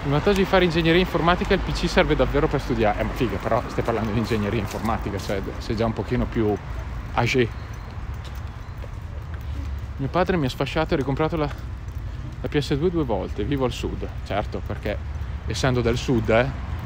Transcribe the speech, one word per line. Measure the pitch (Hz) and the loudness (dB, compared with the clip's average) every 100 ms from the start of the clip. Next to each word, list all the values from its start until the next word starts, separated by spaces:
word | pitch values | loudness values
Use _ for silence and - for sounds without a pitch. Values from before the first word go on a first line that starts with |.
Il | 143 | 2
vantaggio | 147 202 196 | 4 4 4
di | |
fare | 185 190 | 4 6
ingegneria | 180 160 165 170 | 6 4 4 4
informatica, | 180 165 160 180 202 | 4 2 2 2 2
il | 196 | 0
P | - | 0
C | 143 175 | 0 2
serve | - 151 147 | 4 4 4
davvero | 127 139 151 | 4 4 2
per | 143 | 0
studiare. | - 117 107 - | 0 2 2 2
Eh, | |
ma | 107 | -2
figa, | 87 120 98 | 0 0 0
però | 113 113 - | 0 0 0
stai | - | -2
parlando | 120 113 110 | 0 0 0
di | 110 | 0
ingegneria | 107 113 101 117 | 0 0 2 0
informatica, | 101 104 104 107 - 95 | -2 -4 -2 -2 -2 -4
cioè | - 101 95 - | -2 -4 -4 -6
sei | - 107 | -4 0
già | |
un | 113 | 0
pochino | 110 98 123 | 0 -2 0
più | 113 117 107 101 - - - - - | 0 2 2 0 -4 -8 -6 -8 -4
âgé. | - 120 131 117 - - - - - - - - - - - - - - - - - - - - - - - - - | 0 2 4 2 -2 -10 -10 -10 -8 -8 -8 -8 -8 -10 -10 -10 -10 -8 -10 -8 -10 -8 -8 -6 -6 -4 -6 -8 -4
Mio | 135 | 0
padre | 170 185 185 | 2 2 2
mi | 131 | 0
ha | |
sfasciato | - 139 160 156 | -2 -2 0 2
e | 160 | 0
ricomprato | 131 135 156 165 | 0 0 0 0
la, | 147 - - - - - - - - - | -2 -4 -8 -8 -8 -8 -8 -8 -8 -6
la | - | -2
P | 151 | -2
S | 139 | 0
due | 143 180 | 2 2
due | 170 | 2
volte. | 131 98 92 - | 0 0 -2 -2
Vivo | 104 139 | 0 2
al | 127 | 0
sud, | - 104 - 95 - - | 0 -4 -4 -6 -6 -2
certo, | 98 110 98 - | -2 -2 -4 -6
perché | 104 139 101 - - - - - | -4 -4 -4 -4 -6 -6 -6 -4
essendo | 110 135 123 | 0 2 4
del | 117 120 | 2 2
sud, | - 120 110 | 2 2 6
eh, | 113 131 - - - | 4 4 -2 -6 -4